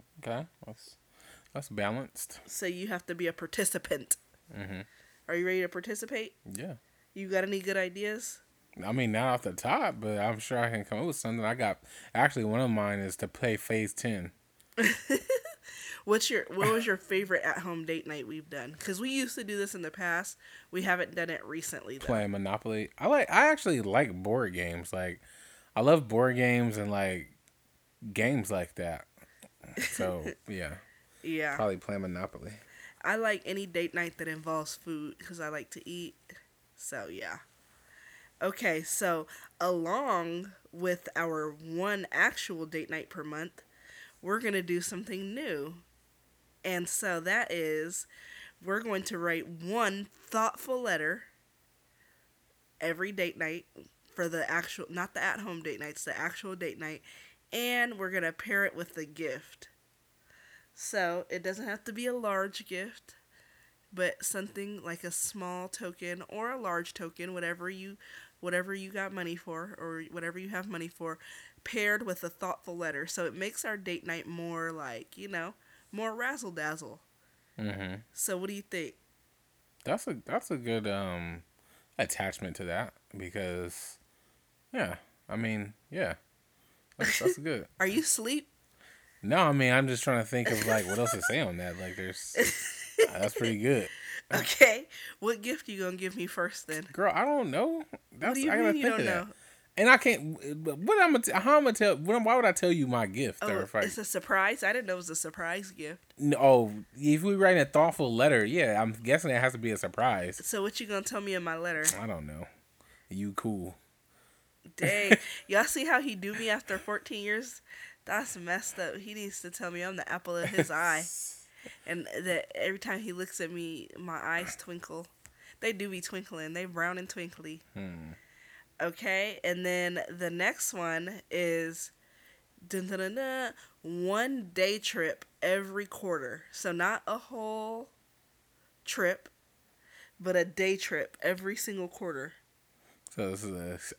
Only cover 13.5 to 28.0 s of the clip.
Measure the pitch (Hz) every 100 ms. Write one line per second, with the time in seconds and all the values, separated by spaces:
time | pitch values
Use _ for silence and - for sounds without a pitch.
13.5 | 107 - 113 107 - 123 101 90 - _
14.5 | _ _ - 220 - - 277 - 508 659
15.5 | 659 - - - - - 220 - 226 -
16.5 | 185 208 226 233 190 - 196 196 180 156
17.5 | 165 180 170 160 165 165 151 113 156 156
18.5 | 143 123 156 - 185 254 269 247 262 208
19.5 | 202 202 190 160 - 180 170 196 - -
20.5 | - - 180 185 180 - 175 165 160 107
21.5 | 160 156 156 101 135 - 113 104 101 95
22.5 | 104 113 110 107 - 170 294 220 175 294
23.5 | 302 202 139 107 113 139 90 101 120 107
24.5 | 90 87 85 82 92 92 85 - - -
25.5 | - - - 127 160 120 110 127 123 123
26.5 | 120 117 107 104 101 95 92 - _ _
27.5 | _ _ _ _ _